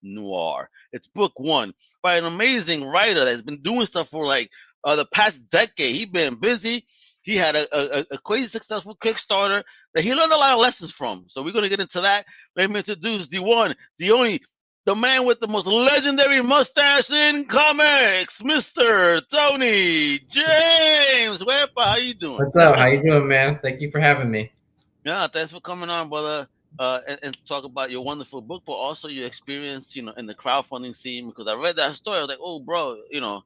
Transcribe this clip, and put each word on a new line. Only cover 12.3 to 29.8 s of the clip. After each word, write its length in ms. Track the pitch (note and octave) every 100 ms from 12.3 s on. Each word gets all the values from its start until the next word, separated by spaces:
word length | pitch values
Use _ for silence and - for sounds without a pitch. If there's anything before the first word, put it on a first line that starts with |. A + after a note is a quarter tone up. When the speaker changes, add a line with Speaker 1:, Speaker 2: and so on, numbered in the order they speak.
| - _ -
Speaker 1:
Let 140 | G3
me 80 | G#3
introduce 480 | G3 G3 D#3+ A3 D#3+
the 120 | F3
one, 340 | F#3+ A#3 G#3 - _ _
the 140 | F3
only, 280 | A#3 A#3+ E3+ _ _ _ _ -
the 80 | G3+
man 300 | B3 C4 B3+
with 120 | A#3
the 60 | A3
most 200 | G#3+ F3+
legendary 720 | G#3+ B3+ D4 C#4 C#4 C#4 C#4
mustache 680 | A#3+ C#4+ C4 - C#4+ C#4+ -
in 340 | D4 D4 D4
comics, 960 | C4+ B3+ D4+ D4 D4+ C#4+ A#3+ F#3 F3 -
Mister 800 | A3+ D4+ - - A#3+ G#3 F3+ E3 -
Tony 880 | C#4+ D4 C#4 B3+ G#3 F3+ D#3+ D3+ C#3+ _
James. 1120 | C4+ D#4 D#4 E4 E4 D#4 D4+ C#4 B3+ A3+ G3
Wepa, 260 | G3 C#4 C#4+ -
how 200 | A3 A3
you 180 | B3
doing? 240 | A#3 E3 B2+
Speaker 2:
What's 180 | C#3 E3+
up? 200 | E3 C3
How 100 | C3
you 120 | C#3
doing, 280 | D3+ D3+ C#3
man? 320 | C3+ C3+ D3
Thank 200 | C3+ C3
you 80 | D3
for 100 | D3
having 300 | D3 C#3 A#2+
me. 200 | A2 A2 _ _ _ _ _
Speaker 1:
Yeah, 220 | C#3+ F3+ E3
thanks 260 | D#3+ D#3+
for 80 | E3+
coming 300 | - F3+ E3+
on, 180 | E3+ D#3+
brother. 400 | D3+ D3+ D3+ C3+ _ _ -
Uh, 220 | B2+ B2+ B2+
and, 120 | C#3+
and 140 | C#3 B2+ -
talk 180 | C#3+
about 260 | C#3 B2+ C3
your 120 | B2
wonderful 380 | B2+ D3 C3 C3+
book, 220 | A2+ F#3 -
but 60 |
also 340 | C3 C3+ D3+ D#3
your 180 | C#3 B2
experience, 680 | A#2+ - C#3+ C#3+ C#3